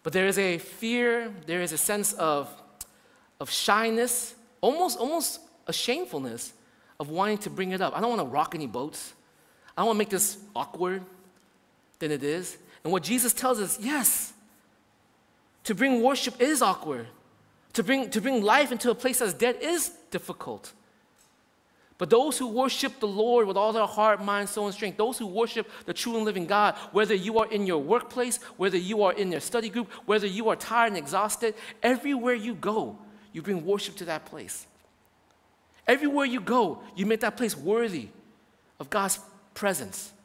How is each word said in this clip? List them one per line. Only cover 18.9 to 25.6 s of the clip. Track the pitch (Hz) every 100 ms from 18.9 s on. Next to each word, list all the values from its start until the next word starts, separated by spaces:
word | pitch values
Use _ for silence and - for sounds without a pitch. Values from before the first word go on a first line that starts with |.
a | 220
place | 262 -
that's | 214
dead | 151 233 240
is | 302 339 - - -
difficult. | 180 - - - 104 - - _ _ _ _ _ _ _ _ _ _ _ _
But | 175
those | 226 294 -
who | 254
worship | 220 254 - 269 -
the | 208
Lord | 196 226 240 208
with | 196
all | 214
their | 226 202
heart, | - 214 202
mind, | 202 202 202
soul, | 214 208
and | 190
strength, | 208 175
those | 220 254
who | 214
worship | 190 233 226